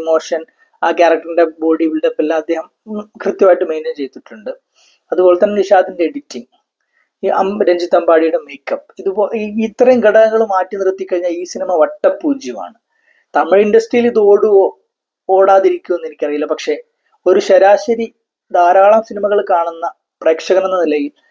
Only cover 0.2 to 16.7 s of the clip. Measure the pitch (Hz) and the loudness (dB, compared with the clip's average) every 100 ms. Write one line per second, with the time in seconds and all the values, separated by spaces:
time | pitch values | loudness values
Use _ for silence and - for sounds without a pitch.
0.2 | - 165 160 _ _ _ 165 170 165 160 | -2 -8 -8 _ _ _ -4 2 2 2
1.2 | 165 165 170 160 160 160 160 156 165 160 | -2 0 0 0 -2 0 0 -2 -2 -2
2.2 | 156 160 156 165 160 _ 220 208 208 - | -2 -4 -4 -6 -8 _ -14 -12 -12 -8
3.2 | 208 202 190 175 170 156 160 156 135 - | -6 2 2 2 -2 -6 -8 -8 -10 -12
4.2 | - 110 104 - _ _ _ _ _ - | -20 -16 -14 -16 _ _ _ _ _ 2
5.2 | 180 175 202 208 190 190 185 160 160 285 | 2 4 2 0 2 2 2 -4 -4 -6
6.2 | - 240 - _ _ _ _ _ _ _ | -14 -16 -18 _ _ _ _ _ _ _
7.2 | 190 - 196 208 185 175 175 175 170 165 | -4 -2 -2 0 0 0 0 0 2 2
8.2 | 160 165 147 139 - - - - 196 190 | 2 -2 -8 -16 -10 -10 -10 -10 -6 -4
9.2 | 202 226 214 214 220 - 247 247 214 214 | -4 -4 -6 -6 -6 0 2 4 4 4
10.2 | 220 220 220 190 180 196 190 190 185 180 | 4 2 0 -2 -4 -4 -4 -4 -4 -4
11.2 | 175 170 180 - 185 175 147 - 196 - | -4 -6 -8 -8 -2 0 0 0 -2 0
12.2 | 156 135 127 110 87 - _ _ _ _ | -4 -4 -8 -12 -14 -16 _ _ _ _
13.2 | _ 147 160 190 208 226 220 240 240 220 | _ -4 2 2 4 2 2 0 0 2
14.2 | 202 202 214 196 190 - _ _ _ _ | 4 4 4 2 2 -4 _ _ _ _
15.2 | - 190 190 196 190 175 - 175 160 151 | 0 2 4 4 2 -2 -4 -6 -8 -8
16.2 | 147 147 151 - - | -6 -4 -4 -6 -6